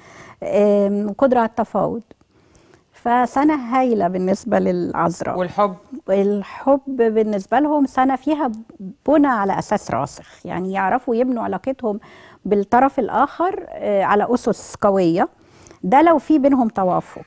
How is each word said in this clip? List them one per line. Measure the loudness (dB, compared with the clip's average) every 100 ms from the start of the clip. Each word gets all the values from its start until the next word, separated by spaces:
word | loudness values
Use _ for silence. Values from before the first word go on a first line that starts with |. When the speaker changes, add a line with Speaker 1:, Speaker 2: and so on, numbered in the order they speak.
| -20 -20 -20 -14
Speaker 1:
آم، | -2 2 4 2 2 0 -4 0
قدرة | 2 2
على | 0
التفاوض. | -2 -4 -2 -2 -4 -12 _ _ _ _ _ _ _ _
فسنة | _ 0 2 2 2 2
هايلة | 0 0 0 2 2 0
بالنسبة | 0 -2 -2 0 0
للعذراء. | 0 -2 -4 -2 -2 -2 -6 -4
Speaker 2:
والحب؟ | -4 0 -2 -2 -16 -16 -2
Speaker 1:
الحب | 0 0 -2 -6 -6 0 0 0
بالنسبة | -2 0 2 0 -2 0 0
لهم | 2 2 0
سنة | 2 0 0
فيها | -2 -2 -2 -6 -14 -16 -16 -8 2
بنى | 4 4
على | 2 0 -2
أساس | -2 -4 -2
راسخ، | -4 -4 -10 -20 -18 -10
يعني | -8 -4
يعرفوا | -2 0 -2 -2
يبنوا | -2 -2 -2
علاقتهم | -4 -6 -6 -6 -6 -6 -10 -20 -20 -12
بالطرف | -2 -2 2 4 4 0
الآخر، | -2 0 -2 -2 -4 -4 -10
آه، | -8 -2 0
على | 2 2 2
أسس | 0 -2 -4 -8
قوية. | -2 0 2 2 2 -2 -6 _ _ -20 -10
ده | 2 4
لو | 6 4
في | 2 2
بينهم | 4 2 0
توافق. | 0 0 -2 -4 -16